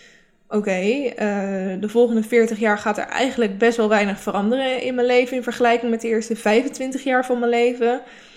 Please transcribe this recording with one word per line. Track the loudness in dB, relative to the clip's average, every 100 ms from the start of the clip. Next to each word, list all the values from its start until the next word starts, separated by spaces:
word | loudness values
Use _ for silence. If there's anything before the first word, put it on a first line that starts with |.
| -20 _ _ _ -6
"Oké, | -4 -2
eh, | 0 0 0 -2 -4 -4 -2 -4 -4 -4 -6
de | -2
volgende | 2 4 2
veertig | 2 2 2 2
jaar | 0 0
gaat | -2 -4
er | -4
eigenlijk | -2 -2 0 -2 2
best | 2 2
wel | 2
weinig | 2 0 -2
veranderen | -4 -2 0 0 0 -2
in | -2
mijn | 0 2
leven | 4 2 -2
in |
vergelijking | -4 0 2 2 0
met | -2
de | -2
eerste | -2 -2 -2
vijfentwintig | 2 2 2 -4 -6 -4
jaar | 0 0 0
van | 0
mijn | 0
leven. | 2 2 2 0 -2 -6 -20 -20